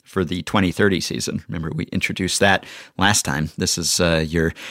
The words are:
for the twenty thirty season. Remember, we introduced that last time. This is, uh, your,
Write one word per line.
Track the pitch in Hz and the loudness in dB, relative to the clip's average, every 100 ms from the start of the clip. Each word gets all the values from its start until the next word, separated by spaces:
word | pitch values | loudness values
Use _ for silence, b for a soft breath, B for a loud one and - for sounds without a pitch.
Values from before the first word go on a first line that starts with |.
| _ | _
for | 95 | -2
the | 80 87 | -2 -4
twenty | - 107 92 | 0 2 2
thirty | - 101 90 | 2 2 2
season. | - - - 104 - | -2 -6 -4 -6 -8
Remember, | 82 82 - | -8 -6 -6
we | - | -4
introduced | 95 - - 90 - | -4 -4 -2 -2 2
that | 101 92 - B B - | 4 4 0 B B 0
last | 98 104 - | 2 2 0
time. | - 80 - | -2 -4 -2
This | 92 - | -2 -2
is, | 80 - | -2 2
uh, | 87 80 78 | 2 2 0
your, | 82 80 - B | 0 0 -2 B